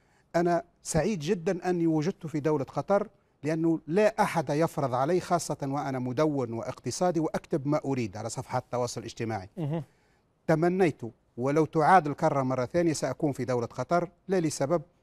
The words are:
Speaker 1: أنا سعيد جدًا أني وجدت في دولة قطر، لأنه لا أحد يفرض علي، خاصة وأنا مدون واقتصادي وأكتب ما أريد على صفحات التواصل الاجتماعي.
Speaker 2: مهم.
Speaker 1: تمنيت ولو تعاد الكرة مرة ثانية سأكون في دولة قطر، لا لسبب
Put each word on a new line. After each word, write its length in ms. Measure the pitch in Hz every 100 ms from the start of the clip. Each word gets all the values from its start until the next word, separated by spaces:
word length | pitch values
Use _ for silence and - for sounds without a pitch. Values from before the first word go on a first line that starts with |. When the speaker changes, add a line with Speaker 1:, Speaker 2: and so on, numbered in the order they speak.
| _ _ _ 165
Speaker 1:
أنا 280 | 175 170 - _
سعيد 360 | - 165 160 208
جدًا 520 | 147 202 165 180 185
أني 160 | 180 165
وجدت 400 | 156 147 - 160
في 140 | 151
دولة 240 | 147 151
قطر، 440 | 127 - - 196 202 _ _ _
لأنه 380 | 143 160 165 160 -
لا 360 | 175 214 -
أحد 280 | 190 170 147
يفرض 440 | 147 160 - 139
علي، 260 | 123 139 180
خاصة 360 | - 175 - 151
وأنا 360 | 139 139 143 131
مدون 540 | 127 127 156 139 120
واقتصادي 680 | 113 131 - 127 - 180 170
وأكتب 460 | 156 185 - 165 135
ما 140 | 151
أريد 320 | 135 131 110 104
على 120 | 113
صفحات 340 | - - 127
التواصل 380 | - 123 123 -
الاجتماعي. 480 | 110 - 113 107 95 -
Speaker 2:
مهم. 260 | 151 160 139 _ _ _ _ _ -
Speaker 1:
تمنيت 560 | 156 175 185 180 - 113 - _ -
ولو 280 | 127 151
تعاد 420 | 156 165 147 185 147
الكرة 360 | 139 160 139
مرة 220 | 131 127
ثانية 280 | 123 175 175
سأكون 400 | 147 143 127 151
في 120 | 131
دولة 220 | 123 127 117
قطر، 420 | - 127 175 170 _ -
لا 120 | 190
لسبب 420 | 160 - 135 170 - _